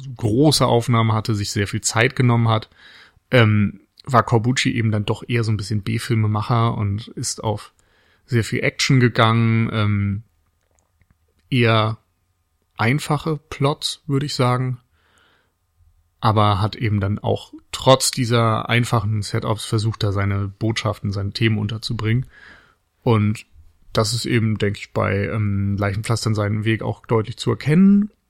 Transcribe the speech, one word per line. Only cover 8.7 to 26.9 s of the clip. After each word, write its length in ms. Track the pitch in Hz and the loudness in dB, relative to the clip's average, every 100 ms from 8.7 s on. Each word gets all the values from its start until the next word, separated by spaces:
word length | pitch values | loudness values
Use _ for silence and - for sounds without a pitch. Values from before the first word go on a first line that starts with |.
| - - 131 | -2 2 4
gegangen, 680 | 120 117 113 113 113 113 113 | 4 4 2 4 2 2 0
ähm, 500 | 110 104 101 101 101 - _ _ _ _ _ _ _ _ _ _ _ - | 0 0 0 -2 -4 -8 _ _ _ _ _ _ _ _ _ _ _ -4
eher 500 | 127 117 110 110 117 _ _ _ _ _ _ _ - | 2 4 2 0 -4 _ _ _ _ _ _ _ -2
einfache 600 | 113 143 - 147 165 151 - | 0 0 -2 -2 -2 -6 -8
Plots, 520 | - 139 156 - - - | -2 -2 -2 -6 -8 -4
würde 200 | 135 147 | -4 -2
ich 80 | |
sagen. 440 | - 123 123 127 123 _ _ _ _ _ _ _ _ _ _ _ _ _ _ | -2 0 0 -4 -8 _ _ _ _ _ _ _ _ _ _ _ _ _ _
Aber 380 | 117 107 104 95 | 0 2 2 2
hat 160 | 104 - | -2 -2
eben 240 | 110 104 | -2 0
dann 180 | 98 104 | 0 -2
auch 360 | 113 107 - 311 _ | -2 -4 -6 -20 _
trotz 380 | - 127 131 - | 0 4 4 2
dieser 580 | - 117 120 113 110 - | -2 0 0 2 0 0
einfachen 540 | 117 120 120 107 107 | 0 2 0 0 -2
Setups 420 | 98 113 120 107 | -4 -4 -4 -6
versucht, 380 | - 113 110 - | -2 -2 -2 -2
da 100 | 107 | -2
seine 360 | 98 98 98 98 | -2 -2 -2 -4
Botschaften, 640 | - 110 110 107 - 104 | -4 -4 -2 -4 -4 -4
seine 180 | 98 98 | -4 -6
Themen 260 | - 113 107 | 0 0 0
unterzubringen. 680 | 104 110 - 113 107 120 131 - - - _ _ _ _ | -2 -6 -6 -4 0 -2 -2 -12 -20 -20 _ _ _ _
Und 440 | 131 110 104 110 - - - _ - | 2 2 2 -2 -10 -20 -20 _ -6
das 180 | - 110 | -2 -2
ist 140 | 120 - | -2 -2
eben, 320 | 123 110 104 | 0 0 0
denke 220 | 104 101 | -2 -4
ich, 120 | - | -6
bei, 360 | 113 101 101 101 | -2 0 0 -2
ähm, 500 | 107 104 101 101 101 | -2 -2 -2 -2 0
Leichenpflastern 560 | 101 101 107 110 110 | -2 -2 -2 -2 0
seinen 300 | 107 101 107 | 0 0 -2
Weg 180 | 107 110 | -2 -2
auch 240 | 113 | -4